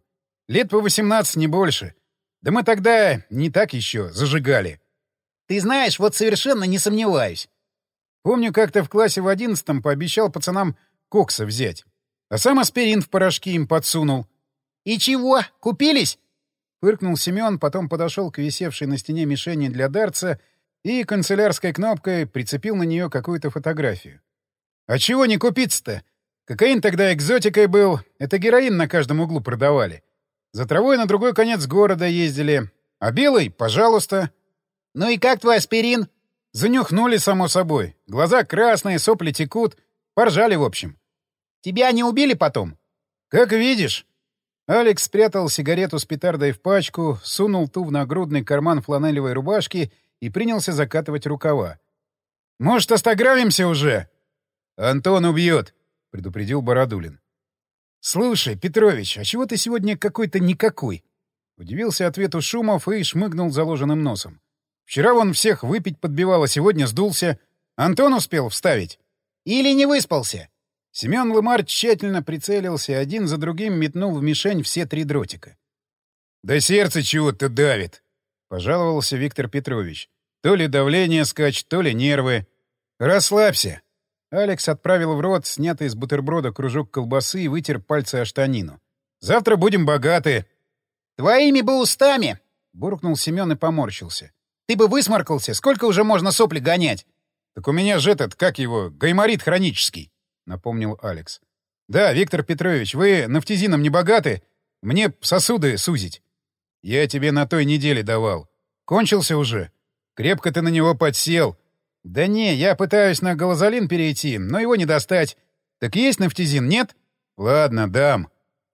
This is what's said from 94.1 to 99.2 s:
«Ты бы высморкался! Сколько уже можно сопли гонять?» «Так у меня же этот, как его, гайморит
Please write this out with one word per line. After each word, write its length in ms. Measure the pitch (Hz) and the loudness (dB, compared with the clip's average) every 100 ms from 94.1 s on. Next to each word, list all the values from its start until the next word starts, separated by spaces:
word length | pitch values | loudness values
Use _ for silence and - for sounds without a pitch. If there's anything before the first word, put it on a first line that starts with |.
| - - _ _ _ - | -12 -14 _ _ _ -4
«Ты 80 | 226 | 4
бы 120 | 214 | 4
высморкался! 680 | 269 202 214 - 147 - 110 | 4 2 0 0 -4 -4 0
Сколько 300 | 269 240 233 | 0 2 2
уже 180 | 185 | 2
можно 280 | 214 202 190 | 2 2 2
сопли 280 | - 226 160 | 2 2 2
гонять?» 480 | 131 175 156 101 - _ _ _ _ - | 0 2 0 -2 -10 _ _ _ _ -8
«Так 120 | 113 | -2
у 40 | |
меня 260 | 160 202 185 | 0 2 2
же 140 | 147 | 2
этот, 220 | 185 113 | 2 -2
как 240 | - 175 - | 0 -2 0
его, 320 | 127 117 90 | -4 -4 -4
гайморит 520 | 73 160 185 | -2 0 2